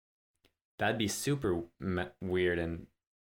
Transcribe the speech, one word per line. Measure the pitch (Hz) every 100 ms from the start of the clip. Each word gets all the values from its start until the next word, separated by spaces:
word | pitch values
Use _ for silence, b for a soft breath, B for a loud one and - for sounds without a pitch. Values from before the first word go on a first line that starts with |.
| _ _ _ _ _ _ _ -
That'd | 104 110
be | 101
super | - - 143 104 87 85 -
me-, | 92 90 90 -
weird, | 95 90 90 85
and | 82 85 - _ _ _